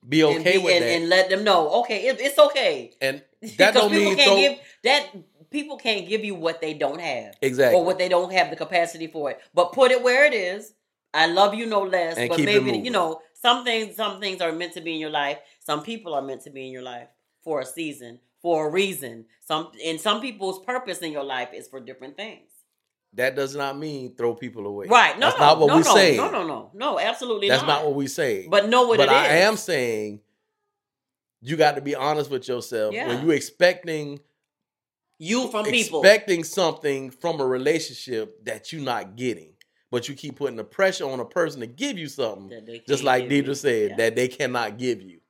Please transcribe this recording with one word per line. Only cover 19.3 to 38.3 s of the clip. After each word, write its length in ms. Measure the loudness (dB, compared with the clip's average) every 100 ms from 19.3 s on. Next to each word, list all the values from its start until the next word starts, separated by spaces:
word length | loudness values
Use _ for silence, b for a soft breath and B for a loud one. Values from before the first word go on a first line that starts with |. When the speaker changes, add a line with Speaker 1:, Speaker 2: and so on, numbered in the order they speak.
| _ -6
Speaker 2:
Some, 240 | -6 -6 -10
and 160 | -8 -4
some 200 | -2 -2
people's 380 | -4 -8 -8 -8
purpose 340 | -6 -6 -6 -10
in 140 | -8
your 100 | -8
life 260 | -6 -8 -8
is 140 | -12 -18
for 100 | -18
different 360 | -18 -18 -18 -14
things. 340 | -16 -16 _ _ _ _ _ _ _
Speaker 1:
That 240 | -4 -2 -2
does 180 | -6
not 240 | -6 -8 -8
mean 380 | -8 -10 -12 -4
throw 180 | -4
people 320 | -4 -10 -10 -10
away. 220 | -8 4
Speaker 2:
Right. 280 | 6 6 2
No, 100 | 0
Speaker 1:
That's 100 | 6
Speaker 2:
no, 60 | 6
Speaker 1:
not 120 | 6
what 60 | 6
Speaker 2:
no, 80 | 6
Speaker 1:
we 60 |
Speaker 2:
no, 100 | 6
Speaker 1:
saying. 220 | 6 6 4
Speaker 2:
no, 140 | 0
no, 120 | -2 -6
no. 220 | -8 -12
No, 240 | -8 -4 -2
absolutely 500 | -4 -4 -6 -4 2
Speaker 1:
That's 140 | 2
Speaker 2:
not. 60 | 2
Speaker 1:
not 160 | 0
what 100 | 0
we 140 | -2 -4
saying. 420 | -4 -2 -2 2
Speaker 2:
But 180 | 2 4
know 200 | 4 4
what 80 | 4
Speaker 1:
But 80 | 6
Speaker 2:
it 60 |
Speaker 1:
I 120 | 6 6
Speaker 2:
is. 60 | 4
Speaker 1:
am 120 | 4 2
saying 640 | -4 -2 -2 -4 -6 -10 _ _ _ _ _ _ _ _ _ _ _ _
you 160 | -8 2
got 200 | 2 2
to 40 |
be 140 | -6
honest 340 | -2 -2 -2 -2
with 200 | -6 -6
yourself. 440 | -8 -4 -4 -4
Speaker 2:
Yeah. 140 | -4 -6
Speaker 1:
When 180 | -2
you 60 | 0
expecting 880 | 0 -2 _ 2 2 -8 -8 -8 -14 _ _ _ _ _ _ _ _ _ _
Speaker 2:
You 280 | -4 -2 -2
from 160 | -4 -2
people. 340 | -2 -2 4
Speaker 1:
expecting 420 | 6 6 2 -4
something 680 | -2 -2 -2 -2 -4 -4 -8
from 280 | -8 -6 -2
a 60 | -2
relationship 960 | -2 0 -2 -4 -14 -8 -6 -8